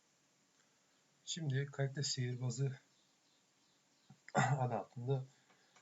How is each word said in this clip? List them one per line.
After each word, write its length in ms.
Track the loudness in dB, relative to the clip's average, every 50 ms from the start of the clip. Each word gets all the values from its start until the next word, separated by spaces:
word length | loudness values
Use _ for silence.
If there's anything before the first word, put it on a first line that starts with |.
| _ _ _ _ _ _ _ _ _ _ _ _ _ _ _ _ _ _ _ _ _ _ _ _ -8
Şimdi 400 | -8 -6 -4 0 0 0 0 0
kalite 380 | -2 -2 0 0 0 0 -2 -2
sihirbazı 720 | -2 -2 -2 -2 -2 -2 -2 -2 -2 0 0 0 0 -2 -4 -12 _ _ _ _ _ _ _ _ _ _ _ _ _ _ _ _ _ _ _ _ _ _ _ _ -20 -20 _ _ -2 2
<clears throat> 20 |
adı 400 | 4 4 6 4 4 2 2 0
altında, 520 | 0 -2 -4 -8 -6 -2 0 0 0 -2 -6 -14 -20 _ _ -20 _ _ _ -20 -20